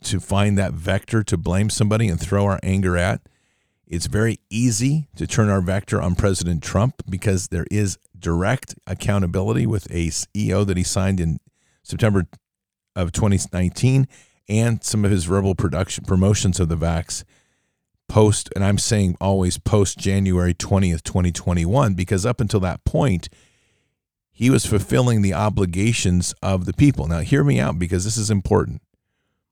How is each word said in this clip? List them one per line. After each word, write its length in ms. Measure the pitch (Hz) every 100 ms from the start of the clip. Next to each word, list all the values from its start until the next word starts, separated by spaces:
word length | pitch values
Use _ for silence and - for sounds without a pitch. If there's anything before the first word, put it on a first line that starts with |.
to 200 | - 98
find 360 | - 98 104 101
that 160 | 95
vector 480 | 82 92 95 - 113
to 120 | 104 87
blame 320 | 85 92 104
somebody 380 | - 104 110 110
and 120 | 82
throw 260 | - 98 101
our 140 | 95
anger 340 | 92 95 92 87
at, 240 | 90 113 _ _ _ _ _ _ -
it's 220 | 85 -
very 320 | 107 113 - -
easy 580 | 110 123 104 131 156 147 -
to 120 | -
turn 220 | - 107
our 120 | 98
vector 400 | 90 98 - 104
on 140 | 90 90
President 480 | 101 92 85 82
Trump 400 | - 95 127 - -
because 420 | 92 107 95 -
there 180 | 85 -
is 300 | 104 101 - _ 87
direct 580 | 85 85 95 131 - - -
accountability 800 | 92 - 101 90 95 101 123 127
with 180 | 104 -
a 180 | 85 82
C 180 | - - 101
E 180 | 107
O 100 | 95
that 140 | 101 90
he 60 |
signed 360 | 87 - 95 95
in 200 | 82 78 _ _ _ _
September 420 | - - 110 98 85 - _ _ _ _ _ -
of 160 | 87
twenty 260 | - 107 95 -
nineteen 560 | 90 90 - 127 135 135 - _ _ -
and 360 | 107 117 110
some 220 | - 107 101
of 60 |
his 140 | 98 82
verbal 280 | 98 98
production, 520 | 90 90 76 - - -
promotions 540 | 92 95 104 101 87
of 100 | 82
the 80 | 82
vax 460 | 82 82 - - - _ _ _ _ _ _ _ -
post, 420 | 107 107 104 - 98
and 80 |
I'm 160 | 98 101
saying 380 | - 107 95 87
always 380 | 95 95 90 -
post 400 | - 104 98 -
January 560 | 98 98 95 90 87 85
twentieth, 480 | - 98 95 80
twenty 280 | - 95 90
twenty-one, 600 | 80 - 87 82 127 123
because 320 | 92 92 98 110
up 160 | 123
until 200 | 107 104
that 240 | 92 - -
point, 440 | 160 143 87 - _ _ _ _ _ _ _ _ _ _
he 180 | - 117
was 160 | - -
fulfilling 560 | 107 - 127 123 110
the 120 | 98
obligations 1000 | 82 107 101 95 90 110 117 98 90 87 -
of 240 | 95 95 90
the 80 |
people. 320 | - 143 131 76
Now, 140 | 85
hear 240 | - 139
me 160 | 143 127
out, 180 | 135 -
because 280 | 87 95 98
this 120 | 110
is 140 | 107
important. 500 | 101 - 98 - 143 _ _ _ _ _ _ _